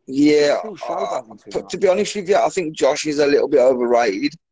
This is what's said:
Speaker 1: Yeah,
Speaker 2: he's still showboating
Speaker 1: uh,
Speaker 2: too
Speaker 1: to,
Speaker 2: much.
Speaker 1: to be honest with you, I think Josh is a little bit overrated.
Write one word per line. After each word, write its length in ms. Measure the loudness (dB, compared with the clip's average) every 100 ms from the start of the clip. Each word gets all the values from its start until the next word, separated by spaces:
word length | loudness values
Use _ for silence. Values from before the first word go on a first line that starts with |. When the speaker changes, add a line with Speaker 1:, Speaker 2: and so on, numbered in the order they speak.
| -8
Speaker 1:
Yeah, 360 | 2 4 4 2
Speaker 2:
he's 100 | 0
still 180 | -4 -12
showboating 340 | -8 -6 -6
Speaker 1:
uh, 80 | -8 -10 -20
Speaker 2:
too 60 | -10
Speaker 1:
to, 120 | -10
Speaker 2:
much. 80 | -8
Speaker 1:
to 80 | -2
be 100 | 0
honest 260 | 2 -2
with 140 | -6 0
you, 80 | 0
I 120 | 0
think 280 | -2 -6 0
Josh 300 | 0 0 -4
is 120 | 0
a 80 | 2
little 220 | 2 2
bit 120 | 4
overrated. 760 | 4 2 2 2 0 -2 -6 -8 _